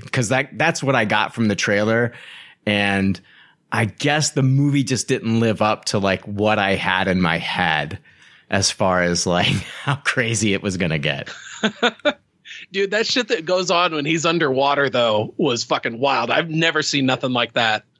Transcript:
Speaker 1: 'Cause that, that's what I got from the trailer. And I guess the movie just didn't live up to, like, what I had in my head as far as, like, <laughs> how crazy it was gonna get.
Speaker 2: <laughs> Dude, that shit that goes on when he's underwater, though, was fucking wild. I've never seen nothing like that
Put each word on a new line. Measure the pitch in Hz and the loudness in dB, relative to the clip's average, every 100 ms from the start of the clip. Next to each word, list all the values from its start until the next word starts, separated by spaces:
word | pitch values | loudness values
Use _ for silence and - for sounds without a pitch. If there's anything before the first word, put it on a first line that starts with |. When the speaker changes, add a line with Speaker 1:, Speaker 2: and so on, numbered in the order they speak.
| - | -4
Speaker 1:
'Cause | - 107 | -4 0
that, | 131 143 107 | 0 -2 0
that's | 156 160 | 0 0
what | 135 | 0
I | 131 107 | 2 2
got | 107 98 | 0 0
from | - 110 | 0 0
the | 101 | 0
trailer. | - 101 107 113 120 - - - - - - | 0 2 2 2 0 -4 -18 -20 -20 -8 -2
And | 104 101 98 95 92 - - - _ _ | 0 2 2 0 -2 -8 -20 -20 _ _
I | 110 110 | -2 -2
guess | - 143 147 147 | 0 0 0 0
the | - | 2
movie | 131 135 143 143 | 2 4 2 2
just | 127 127 - | 0 -2 -2
didn't | 127 113 113 | -2 0 2
live | 113 101 | 2 2
up | 107 107 - | 0 0 -2
to, | 107 | 0
like, | 98 92 - | 0 0 -4
what | 101 107 107 | 0 2 2
I | 98 95 | 2 2
had | 95 92 95 | 2 2 2
in | 92 | 2
my | 87 82 | 2 0
head | - - 87 78 76 - - - - - _ | -2 -2 0 0 -2 -8 -16 -20 -20 -20 _
as | 101 101 | -2 0
far | - 98 92 | 0 2 2
as, | 87 87 - | 2 0 0
like, | 87 90 | 0 0
<laughs> | 98 - - | -2 -4 -8
how | - 135 | -6 -4
crazy | - - 117 113 107 | -2 -2 -2 0 0
it | 95 | 0
was | 101 92 | -2 -2
gonna | 90 78 | -2 0
get. | 73 69 - - - - | -2 -4 -8 -14 -18 -6
Speaker 2:
<laughs> | 220 - 240 - 294 277 _ _ - - - | -6 -2 -2 0 -4 -4 _ _ -20 -20 -8
Dude, | 190 196 | -4 -2
that | 208 226 | -2 -2
shit | 269 240 | -2 -2
that | 220 165 | -4 0
goes | 185 180 | -2 2
on | 175 175 | 2 2
when | 156 143 | 0 -2
he's | 165 160 | 0 0
underwater, | 170 151 131 139 143 135 | 2 2 2 2 2 0
though, | 127 117 107 110 - | 2 2 2 -2 -2
was | 147 117 | 0 0
fucking | - 143 - 117 | -2 -4 -4 -2
wild. | 139 127 120 | 0 0 0
I've | 127 165 | 0 0
never | 160 165 156 | 0 0 0
seen | 147 143 131 | 0 0 0
nothing | 127 131 | 0 -2
like | 123 117 | -2 -2
that | - 113 107 - _ | 0 0 -2 -6 _